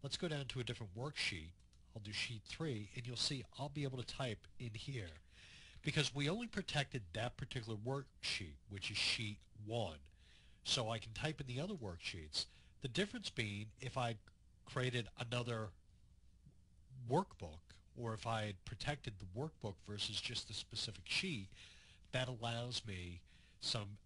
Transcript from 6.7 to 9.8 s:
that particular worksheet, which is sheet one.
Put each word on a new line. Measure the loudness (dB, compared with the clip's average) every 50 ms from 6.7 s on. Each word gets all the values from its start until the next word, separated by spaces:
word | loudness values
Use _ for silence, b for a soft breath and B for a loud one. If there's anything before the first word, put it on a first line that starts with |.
| 4 4 4 4 0 -4 -4 0 0
that | 0 0 0 0 -2
particular | -6 -2 -2 -2 0 0 -2 0
worksheet, | 2 0 0 0 -2 -6 -12 -4 -2 0 0 0 -2 -4 -8 -12 -10 -8
which | -6 -2 -2 0
is | 2 4
sheet | 6 6 6 4 4 0 -2 -4 -10 -16 -12 -8 -2
one. | 2 4 4